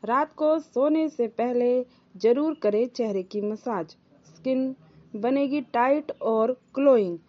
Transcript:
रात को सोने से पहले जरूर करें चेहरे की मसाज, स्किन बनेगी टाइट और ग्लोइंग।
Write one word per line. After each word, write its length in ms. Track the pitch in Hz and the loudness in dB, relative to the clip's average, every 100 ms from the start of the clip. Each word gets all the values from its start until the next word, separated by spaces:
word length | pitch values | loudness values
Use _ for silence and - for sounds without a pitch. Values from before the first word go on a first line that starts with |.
| 208 | 0
रात 280 | 247 302 | 0 -2
को 260 | - 302 320 | -2 0 0
सोने 500 | 302 - 277 311 311 | -2 0 2 2 -2
से 180 | - 233 | -2 -6
पहले 580 | - 240 247 247 247 247 _ _ 185 | -2 -2 0 0 0 -2 _ _ -2
जरूर 420 | 220 247 302 311 | 2 2 2 0
करें 240 | 208 208 247 | 0 0 -2
चेहरे 360 | - 226 196 | -2 -4 -4
की 180 | 185 208 | -6 -6
मसाज, 560 | 208 214 - 208 160 - _ _ _ | -6 -6 -6 -6 -6 -14 _ _ _
स्किन 500 | - 262 262 262 262 - - - 214 | -10 -2 -2 -2 -6 -18 -20 -16 -6
बनेगी 460 | 226 269 277 294 | -2 0 0 -2
टाइट 500 | 247 233 247 294 302 - | -4 -2 0 0 -2 -8
और 400 | - 226 226 254 _ - | -2 0 0 -2 _ 0
ग्लोइंग। 440 | 277 247 190 170 | 4 4 2 -6